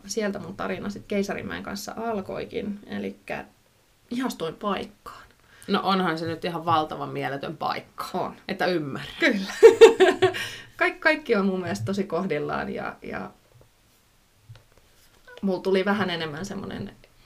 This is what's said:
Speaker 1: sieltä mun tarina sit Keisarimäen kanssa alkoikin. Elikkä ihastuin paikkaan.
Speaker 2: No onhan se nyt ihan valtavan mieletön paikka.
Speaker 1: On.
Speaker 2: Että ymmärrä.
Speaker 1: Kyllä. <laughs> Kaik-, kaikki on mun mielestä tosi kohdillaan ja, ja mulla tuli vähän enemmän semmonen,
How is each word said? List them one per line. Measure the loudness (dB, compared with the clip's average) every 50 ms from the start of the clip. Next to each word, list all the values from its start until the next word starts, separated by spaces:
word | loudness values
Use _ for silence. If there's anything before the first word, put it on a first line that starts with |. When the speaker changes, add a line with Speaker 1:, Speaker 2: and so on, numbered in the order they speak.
| -10
Speaker 1:
sieltä | -8 -4 -4 -2 -2 -4 -6
mun | -8 -10 -10
tarina | -8 -6 -6 -6 -6 -6 -8
sit | -10 -10 -8 -4
Keisarimäen | -2 -2 -2 -2 -4 -6 -6 -8 -8 -8 -8
kanssa | -8 -10 -10 -10 -10 -10
alkoikin. | -8 -6 -4 -4 -4 -6 -6 -8 -8 -8 -6 -8 -6 -6 -6 -8 -8 -10
Elikkä | -10 -8 -6 -6 -8 -8 -10 -10 -10 -10 -10 -10 -12 _ _ _ _ _ _ _ _ _ _ _ -8
ihastuin | -6 -4 -4 -4 -4 -4 -6 -8 -8
paikkaan. | -6 -4 -4 -2 -2 -4 -8 -12 _ -18 -18 -18 -18 -20 -20 -20 _ _ _ -20 -16 -6 -2
Speaker 2:
No | -2 0 2
onhan | 2 2 2 2 0 0 -2
se | -4
nyt | -6 -6 -4 -4
ihan | -6 -4 -4 0
valtavan | 2 2 2 2 0 -4 -8 -8 -8
mieletön | -6 -6 -4 -4 -4 -6 -8 -8 -8
paikka. | -4 -4 -4 -4 -4 -8 -14 -14 -14 -12 -8 -6
Speaker 1:
On. | -6 -6 -6 -8 -12 -10 -8
Speaker 2:
Että | -4 -2 0
ymmärrä. | 0 0 0 -2 -4 -8 -8 -10 -10 -4 0
Speaker 1:
Kyllä. | 0 2 2 0 -2 -4 2 10 10 10 12 12 12 12 12 10 6 6 6 4
<laughs> | 2 2 2 0 -8 -8 -10 -14 -16 -14 -4
Kaik-, | -2 0 0 0 2
kaikki | 2 2 2 2 0 0 2
on | 2 2
mun | 2 0 -2
mielestä | -4 -4 -6 -6 -4
tosi | -4 -2 -2 -2
kohdillaan | -2 -2 -4 -2 -2 -4 -4 -4 -4 -4 -4 -4 -6 -6
ja, | -6 -6 -8 -10 -10 -12
ja | -12 -10 -10 -10 -12 -14 -20 _ _ _ -20 -20 _ _ _ _ _ _ _ _ _ _ _ _ _ _ _ _ -20 -20 -20 -20 _ -20 -20 _ _ _ _ -20 -20 _ -20 _ -20 -14 -6 -4
mulla | -2 -2 -2
tuli | 0 2 2 2 2
vähän | 2 0 0 0 -2
enemmän | -2 -4 -6 -6 -8 -8 -10
semmonen, | -10 -8 -10 -10 -10 -10 -10 -10 -12 -14 -18 -20 -20 _ _ -20